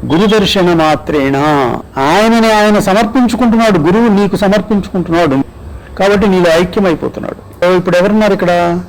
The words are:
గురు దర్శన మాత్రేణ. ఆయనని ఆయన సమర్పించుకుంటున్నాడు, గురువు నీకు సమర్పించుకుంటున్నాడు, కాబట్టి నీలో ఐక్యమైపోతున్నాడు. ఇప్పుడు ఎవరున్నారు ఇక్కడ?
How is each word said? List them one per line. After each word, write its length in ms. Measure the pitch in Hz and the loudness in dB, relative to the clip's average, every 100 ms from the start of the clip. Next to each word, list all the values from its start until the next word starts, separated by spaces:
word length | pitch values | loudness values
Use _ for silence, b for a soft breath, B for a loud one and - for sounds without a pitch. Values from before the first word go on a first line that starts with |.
| 120 | -2
గురు 200 | 151 208 | 0 2
దర్శన 480 | 214 196 196 180 | 2 0 0 0
మాత్రేణ. 600 | 170 156 147 - 151 135 139 147 147 131 - - - | 2 0 -2 -2 -2 -2 0 0 0 -2 -4 -10 -4
ఆయనని 540 | 139 180 220 226 226 | 0 2 2 2 2
ఆయన 260 | 214 208 208 | 2 2 2
సమర్పించుకుంటున్నాడు, 1000 | 190 196 220 262 247 220 247 226 226 185 | 2 0 0 0 0 0 0 2 2 2
గురువు 300 | 151 196 233 | 2 2 2
నీకు 280 | 196 202 190 | 2 0 0
సమర్పించుకుంటున్నాడు, 1040 | 196 208 - 208 185 190 170 165 170 135 139 - - B B - | 0 0 0 -4 -4 -6 -4 0 0 0 -4 -8 -18 B B -2
కాబట్టి 300 | 190 202 208 | 0 2 2
నీలో 320 | 185 175 165 | 2 2 2
ఐక్యమైపోతున్నాడు. 1160 | 180 214 196 156 131 - - - - - 175 185 | 0 0 0 -2 -4 -8 -10 -12 -16 -4 0 2
ఇప్పుడు 200 | 180 175 | 2 2
ఎవరున్నారు 360 | 185 214 214 | 2 2 2
ఇక్కడ? 480 | 196 180 175 175 170 | 0 0 0 0 -2